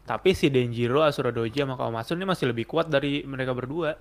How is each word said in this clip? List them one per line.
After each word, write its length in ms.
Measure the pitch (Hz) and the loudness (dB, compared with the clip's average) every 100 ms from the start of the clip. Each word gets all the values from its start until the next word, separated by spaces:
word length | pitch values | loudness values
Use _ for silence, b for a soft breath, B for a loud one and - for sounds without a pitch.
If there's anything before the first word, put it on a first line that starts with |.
Tapi 280 | - 110 190 | -6 0 2
si 180 | 185 143 | 4 4
Denjiro, 560 | 131 120 117 120 139 156 | 4 2 0 2 4 4
Asura 240 | 143 127 | 2 -2
Doji, 320 | 117 113 127 | 0 -2 -2
sama 160 | 139 127 | -4 -2
Kawamatsu 400 | 123 113 113 170 | -4 -4 -4 -4
ini 80 | 190 | -2
masih 240 | 175 135 | 0 0
lebih 160 | 120 113 | 0 -2
kuat 240 | 160 165 | -2 2
dari 320 | 143 143 143 | 2 0 -2
mereka 320 | 139 135 127 | -4 -4 -4
berdua. 400 | 123 123 160 156 - | -4 -4 -4 -4 -6